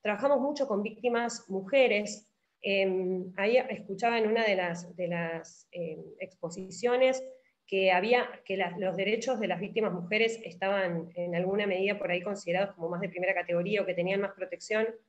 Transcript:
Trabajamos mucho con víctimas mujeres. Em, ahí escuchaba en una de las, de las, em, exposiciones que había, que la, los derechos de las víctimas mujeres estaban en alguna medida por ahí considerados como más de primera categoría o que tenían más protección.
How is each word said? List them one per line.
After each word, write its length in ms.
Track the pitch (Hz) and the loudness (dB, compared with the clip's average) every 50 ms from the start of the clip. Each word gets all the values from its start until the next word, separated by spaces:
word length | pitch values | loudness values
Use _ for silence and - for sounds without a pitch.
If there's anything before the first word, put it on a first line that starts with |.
| _ | _
Trabajamos 380 | 214 214 202 247 277 285 254 | -2 -2 0 2 4 4 4
mucho 280 | 247 277 - - 277 - | 2 0 0 -2 0 0
con 140 | 214 196 208 | 0 -2 -2
víctimas 640 | 220 220 - - 247 233 233 240 233 226 - - - | -4 -6 -2 -2 0 2 2 0 0 -4 -8 -10 -6
mujeres. 800 | 190 190 190 196 - 269 262 240 214 208 208 208 214 - _ _ _ _ _ _ _ _ | -6 -6 -4 2 4 6 6 6 4 2 0 -2 -8 -12 _ _ _ _ _ _ _ _
Em, 720 | - 196 196 196 190 190 185 185 185 180 185 185 185 185 180 | -2 0 2 4 4 4 2 2 0 0 0 -2 -4 -6 -4
ahí 200 | - 196 214 240 | 0 2 4 4
escuchaba 640 | 254 262 262 220 - - - 196 190 - 233 233 233 | 4 4 2 -6 -8 -6 -8 -6 0 0 2 2 4
en 100 | 220 214 | 2 4
una 160 | 220 233 226 | 4 4 4
de 100 | 214 196 | 4 2
las, 400 | 185 180 175 170 170 175 - - | 2 2 0 -2 -4 -8 -12 -8
de 120 | - 180 170 | -6 -4 -2
las, 580 | 175 170 170 165 165 165 165 - - - - _ - | -2 -2 -2 -2 -4 -6 -10 -12 -20 -20 -20 _ -10
em, 280 | 175 170 160 160 165 - - - - | -8 -6 -6 -8 -10 -12 -16 -12 -12
exposiciones 1040 | 190 185 - _ - 165 170 196 190 190 175 175 - 240 240 247 262 262 262 262 - - - - _ _ _ _ _ | -12 -14 -12 _ -10 -8 -8 -8 -12 -12 -10 -2 0 2 4 6 6 4 4 2 -4 -10 -14 -20 _ _ _ _ _
que 240 | - - 190 190 190 | -2 0 2 4 6
había, 380 | 185 180 190 220 240 247 233 - - - _ | 6 4 4 4 4 4 2 0 -6 -14 _
que 120 | - 190 | -6 -2
la, 200 | 190 190 175 175 175 | -2 -2 -2 -2 -2
los 180 | 185 185 175 | -2 -2 0
derechos 440 | 170 190 196 220 233 - 262 254 214 | 0 0 0 0 0 0 -2 -2 0
de 80 | 214 185 | 0 -2
las 120 | 180 170 | -2 -2
víctimas 320 | 196 202 - 226 220 196 175 | -4 -4 -2 0 0 0 0
mujeres 480 | 180 175 - 214 214 226 226 226 - - | -2 -4 -2 2 2 2 2 0 -4 -10
estaban 680 | - - - 190 196 202 196 190 180 170 165 165 - - | -14 -8 -4 0 0 2 2 2 0 -2 -4 -6 -6 -6
en 200 | 175 175 175 170 | -6 -4 -2 0
alguna 320 | 170 185 185 196 208 208 | 0 0 2 0 0 0
medida 320 | 202 185 185 190 202 208 202 | 0 0 0 0 0 0 -2
por 120 | 202 175 | -2 -2
ahí 100 | 175 180 | -2 -2
considerados 540 | 175 202 202 196 - 170 170 180 202 196 - | -2 -4 -6 -6 -4 -2 0 0 0 -2 -4
como 160 | - 165 165 | -6 -6 -4
más 100 | 175 175 | -4 -4
de 80 | 202 185 | -4 -4
primera 240 | 175 180 180 185 190 | -4 -2 0 0 0
categoría 500 | 175 175 175 175 175 175 196 208 202 190 | 0 0 0 0 0 0 0 0 0 0
o 40 | |
que 80 | 185 175 | -2 -2
tenían 260 | 175 170 185 196 196 | -2 0 0 0 0
más 120 | 196 196 - | -2 -4 -6
protección. 540 | - 185 180 180 - - - 214 214 220 226 226 226 _ | -8 -10 -10 -10 -12 -6 -4 -2 0 0 -2 -4 -10 _